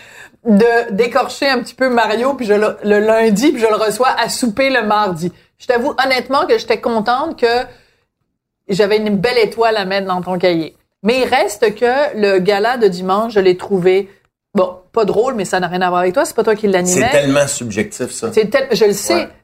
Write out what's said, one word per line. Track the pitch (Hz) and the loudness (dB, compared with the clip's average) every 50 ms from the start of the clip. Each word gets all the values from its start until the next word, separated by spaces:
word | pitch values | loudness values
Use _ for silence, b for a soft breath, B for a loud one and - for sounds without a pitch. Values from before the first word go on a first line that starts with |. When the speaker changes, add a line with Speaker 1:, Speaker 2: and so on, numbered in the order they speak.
| B B B B B B B _ - | B B B B B B B _ 0
Speaker 1:
de | 233 208 196 226 240 233 233 233 - 202 | 2 4 4 4 4 4 2 0 0 0
d'écorcher | 190 240 233 - - 220 - - - 294 277 | 0 0 0 0 0 -2 -2 -4 -2 -2 0
un | 269 247 | 0 -2
petit | 233 - - | -4 -6 -4
peu | - 262 262 | -2 0 2
Mario, | 247 233 226 214 214 226 240 269 277 | 2 2 2 2 0 0 0 -2 -2
puis | 254 254 | -2 0
je | 196 208 | 0 2
le, | 208 214 202 - - - | 2 2 0 -2 -2 0
le | 208 208 208 | 0 2 2
lundi, | 208 220 220 226 226 226 208 185 247 311 302 | 4 4 4 4 4 2 2 4 2 2 2
puis | 247 | 2
je | 220 | 2
le | 226 214 | 0 2
reçois | 214 220 214 208 - 254 262 247 240 233 | 0 0 -2 0 0 0 0 0 0 -2
à | 214 | -2
souper | - - - 240 208 - 269 269 | -4 -4 -4 -2 0 0 0 0
le | 262 247 220 | 0 0 0
mardi. | 214 214 208 208 196 180 151 170 175 b b b b b _ | 0 0 0 0 -2 -2 -4 -6 -8 b b b b b _
Je | - | -4
t'avoue | - 247 240 233 294 - - 262 | -2 -2 0 -2 -2 -2 -2 -2
honnêtement | 269 262 254 240 - 269 196 226 | 0 0 -2 -2 -2 -2 -2 0
que | - 247 226 | 0 0 0
j'étais | - - 240 208 | 0 -2 -4 -2
contente | - 247 233 226 202 233 240 254 294 330 302 - | -2 -2 -2 -2 -2 -2 -2 -2 -4 -6 -4 -2
que | - 233 233 247 247 b b b b b b b b _ _ _ _ _ _ _ _ _ _ _ _ - | 0 0 0 -2 -4 b b b b b b b b _ _ _ _ _ _ _ _ _ _ _ _ -4
j'avais | 202 175 214 196 208 214 | 0 0 2 2 2 0
une | 214 214 208 | 0 0 -2
belle | 196 170 240 254 240 | 0 -2 0 0 0
étoile | 220 - - 233 226 226 220 | 0 0 -2 0 0 0 0
à | 214 196 | 0 -2
mettre | 185 190 196 196 | -2 -4 -4 -4
dans | 190 185 180 175 | -4 -4 -4 -4
ton | 180 185 180 | -4 -2 0
cahier. | 185 185 175 165 160 147 - _ _ _ _ _ - | 0 0 0 0 -2 -6 -12 _ _ _ _ _ 0
Mais | 196 247 262 | 2 2 2
il | 247 | 0
reste | - 247 262 320 392 - - - 214 208 | 2 2 0 0 0 -2 0 0 0 0
que | - 240 240 247 277 294 - - 214 | 0 0 0 2 2 0 0 0 0
le | 202 202 190 190 | 2 2 2 2
gala | 185 180 208 196 208 226 254 | 2 2 0 0 0 0 0
de | 254 226 | 2 0
dimanche, | 196 175 175 185 185 185 202 220 233 226 | 0 0 -2 -2 -2 0 0 -2 0 0
je | 208 | 2
l'ai | 190 185 180 | 2 2 2
trouvé, | 180 - - 202 190 170 185 185 190 202 196 B B B _ _ _ _ _ - | 0 -2 -4 -2 0 2 2 2 2 0 -4 B B B _ _ _ _ _ -2
bon, | 196 185 - - - - _ - | -2 -2 -2 -4 -10 -20 _ -2
pas | 180 190 | -2 0
drôle, | 190 - - 233 262 262 | 0 0 0 0 0 -2
mais | 220 185 | -4 -4
ça | - - 185 | -4 -2 -2
n'a | 180 170 | -2 -2
rien | 175 185 | -2 -2
à | 185 180 | 0 0
voir | 175 180 180 | 0 0 0
avec | 185 180 | 0 0
toi, | 277 311 | 0 -2
c'est | 320 - | -2 -2
pas | - 214 | -2 0
toi | 226 220 | 0 0
qui | 202 - | 0 0
l'animais. | 202 190 180 180 180 180 185 214 247 | 0 0 0 0 0 0 0 2 2
Speaker 2:
C'est | 147 143 | 2 2
tellement | 143 139 139 143 143 | 2 2 2 2 0
subjectif, | 139 - - 123 113 101 104 104 - - - 127 117 | 0 -4 -6 -8 -6 -4 -4 -4 -4 -6 -8 -8 -8
ça. | - - - 220 214 | -6 -6 -8 -2 0
Speaker 1:
C'est | 226 220 196 | 0 0 2
tel-, | - 269 262 262 233 | 0 -2 0 0 0
je | 190 226 | 2 2
le | 208 202 | 2 2
sais, | - - - 339 | 0 -2 -2 -2
Speaker 2:
Ouais. | 339 302 - - _ | -2 -4 -6 -12 _